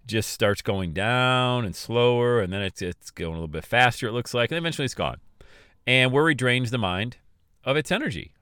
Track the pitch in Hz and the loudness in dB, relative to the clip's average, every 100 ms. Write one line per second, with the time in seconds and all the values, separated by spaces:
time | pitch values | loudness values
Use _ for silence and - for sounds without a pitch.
0 | 120 113 - - 104 98 - 98 90 78 | -4 -4 -4 0 0 2 -2 -2 -2 -2
1 | 107 123 127 127 127 123 104 85 - 117 | 0 2 2 2 2 0 -2 -6 -4 2
2 | 123 120 120 120 92 98 98 - 90 - | 4 4 2 2 0 -2 -6 -6 -8 -8
3 | - - 85 82 82 78 - 120 123 - | -14 -10 -8 -6 -8 -8 0 4 4 2
4 | 117 120 - 120 117 165 165 143 131 - | -4 -4 -4 -2 0 -2 -4 -4 -4 -2
5 | 73 60 - _ - - _ _ - 127 | -4 -6 -16 _ -20 -20 _ _ 2 4
6 | 127 135 160 131 127 123 120 123 95 90 | 6 4 2 2 2 0 0 -2 -2 -2
7 | 117 - _ _ _ _ 131 147 - 196 | -4 -8 _ _ _ _ -4 -2 -2 -4
8 | 277 87 - _ | -4 -8 -12 _